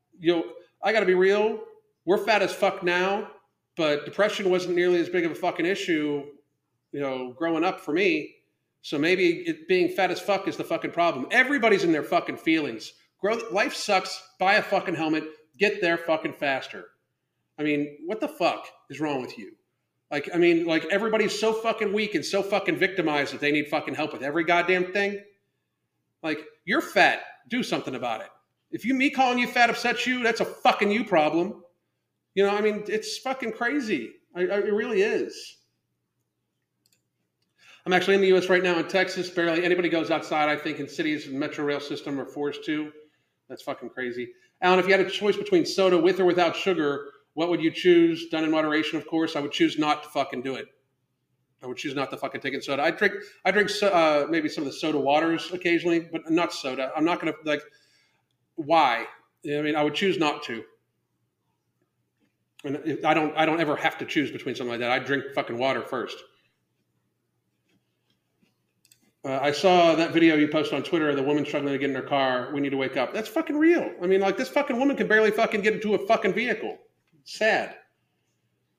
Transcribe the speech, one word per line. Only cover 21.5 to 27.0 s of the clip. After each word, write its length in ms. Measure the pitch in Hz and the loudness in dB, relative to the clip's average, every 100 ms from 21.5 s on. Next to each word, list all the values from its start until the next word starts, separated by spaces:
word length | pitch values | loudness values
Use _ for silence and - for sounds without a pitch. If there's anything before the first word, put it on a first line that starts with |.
fucking 400 | 214 226 220 208 | 0 -2 -2 -2
weak 220 | 208 208 160 | -2 -2 -2
and 100 | 139 | -2
so 160 | 196 | -2
fucking 360 | 196 202 185 156 | 0 0 0 0
victimized 540 | 190 190 160 147 139 | 0 0 0 0 -2
that 100 | 123 | -2
they 100 | 147 | 0
need 160 | 147 147 | 0 0
fucking 260 | 151 - | -4 -4
help 180 | 139 151 | -6 -6
with 120 | 139 | -6
every 200 | 135 156 | -4 -2
goddamn 480 | 165 175 165 185 180 | 2 2 2 0 0
thing. 300 | 202 202 202 - _ _ _ _ _ _ _ _ _ | -2 -2 -4 -14 _ _ _ _ _ _ _ _ _
Like, 160 | 160 151 - _ - | -8 -8 -10 _ -4
you're 160 | 262 | -2
fat. 380 | 320 196 | 0 4